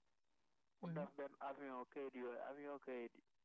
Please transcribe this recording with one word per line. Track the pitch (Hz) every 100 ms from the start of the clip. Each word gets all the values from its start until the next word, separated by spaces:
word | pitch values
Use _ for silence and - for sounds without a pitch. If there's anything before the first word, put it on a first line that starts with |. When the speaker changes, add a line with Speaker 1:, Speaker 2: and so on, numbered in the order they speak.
| - - _ - _ - _ _
Speaker 1:
mu | 175
Speaker 2:
Mhm. |
Speaker 1:
def | 165 196 -
benn | - -
avion | 139 139 139 127 123
kayit | 147 135 131
yooyu, | 123 120
avion | 120 139 143 143
kayit | - 127 117 -
yi. | - -